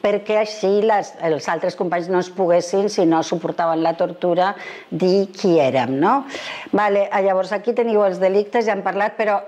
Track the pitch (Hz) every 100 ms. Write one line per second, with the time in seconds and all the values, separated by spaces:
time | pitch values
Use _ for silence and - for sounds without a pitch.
0 | 208 202 202 214 208 - 190 208 220 202
1 | - - 165 151 160 165 180 175 185 175
2 | 170 180 180 - 175 175 170 196 202 202
3 | 165 160 156 175 165 165 170 165 165 165
4 | 175 175 180 170 185 202 - - - 160
5 | 185 196 196 - 196 165 135 127 120 135
6 | 180 277 - - - - - 202 208 202
7 | 202 208 196 185 185 202 202 240 233 208
8 | 202 180 190 196 202 240 220 196 190 190
9 | 214 214 214 202